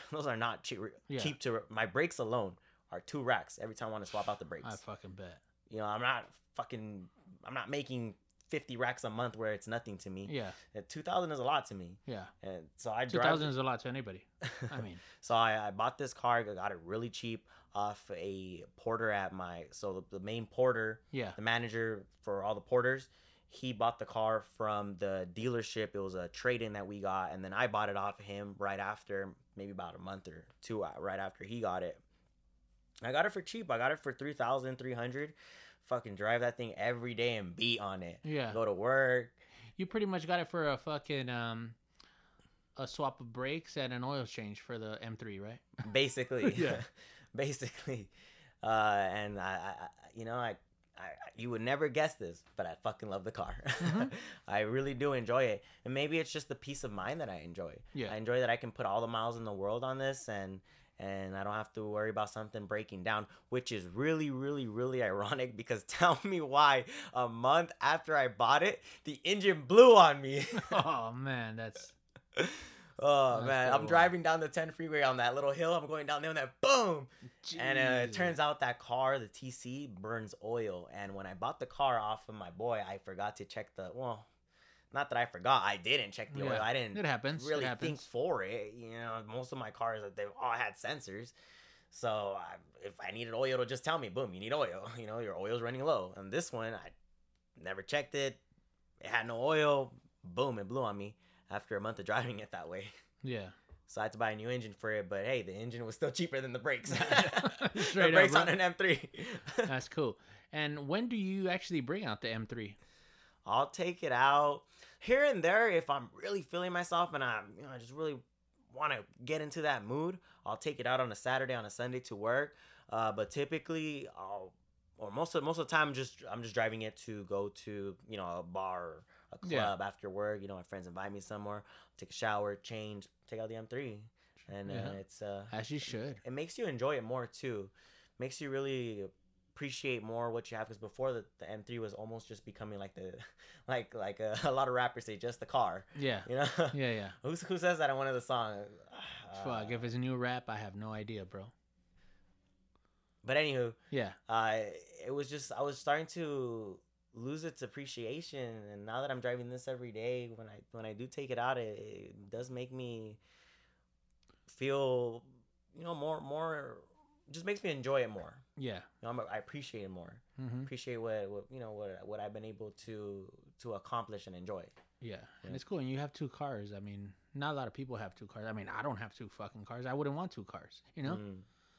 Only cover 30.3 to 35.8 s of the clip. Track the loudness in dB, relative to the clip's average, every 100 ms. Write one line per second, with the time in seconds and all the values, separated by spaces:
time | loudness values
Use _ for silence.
30.3 | -16 -18 -18 -6 -4 -4 -4 -4 -4 -4
31.3 | -8 -8 -2 0 0 -2 -6 _ _ _
32.3 | _ _ _ _ _ _ -10 -2 2 2
33.3 | 0 -8 -8 -2 2 2 0 -4 -6 -6
34.3 | -2 2 2 0 -6 -6 -4 -4 -4 -8
35.3 | -10 -20 -20 -20 -16